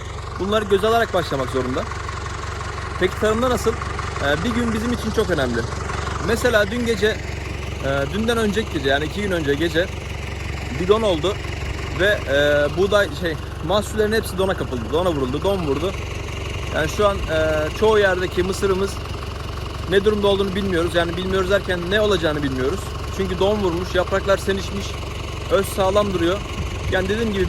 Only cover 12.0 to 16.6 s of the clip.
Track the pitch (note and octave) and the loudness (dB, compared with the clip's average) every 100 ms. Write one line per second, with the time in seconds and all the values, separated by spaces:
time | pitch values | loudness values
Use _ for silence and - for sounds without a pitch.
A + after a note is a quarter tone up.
12 | G3 G3+ - C#3+ D3 D3 D3 D#3+ F#3+ G3+ | 2 2 2 4 4 4 2 2 4 4
13 | F3+ C#3 F3 D3 - - D#3 G3+ G#3 G#3+ | 2 -2 -4 -4 -8 -6 0 0 0 0
14 | G#3 A3 - F3+ F#3+ F3+ C3 B2+ G#2+ D3+ | 0 0 -2 0 0 -2 -4 -4 -2 0
15 | F#3 D3 B2+ D3 F#3 G3 D#3 C3+ F3+ - | 0 0 0 0 0 0 0 0 -2 -4
16 | - - - - - - | -6 -8 -8 -6 -6 -6